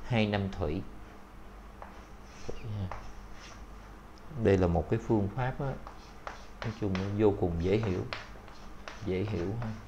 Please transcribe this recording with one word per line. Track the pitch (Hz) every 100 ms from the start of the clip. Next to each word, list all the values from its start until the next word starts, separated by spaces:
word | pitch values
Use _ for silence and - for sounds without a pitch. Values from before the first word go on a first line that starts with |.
hai | - 117 107
năm | 101 98
thủy. | 92 78 85 - - - - - - - - - - - - - - - - - - 120 104 95 - - - - - - - - - - - - - - 143
Đây | 104 98
là | 90
một | 82 80
cái | 113
phương | - 113 98 127
pháp | 127 127
á, | 139 143 - - - - - - - -
nói | 113 107
chung | 104
nó | 92 98 101
vô | 107 98
cùng | 92 85
dễ | 87 110
hiểu, | 110 90 - - - - - - - - - - 104
dễ | 92
hiểu | 104 95 87 113
ha. | 110 107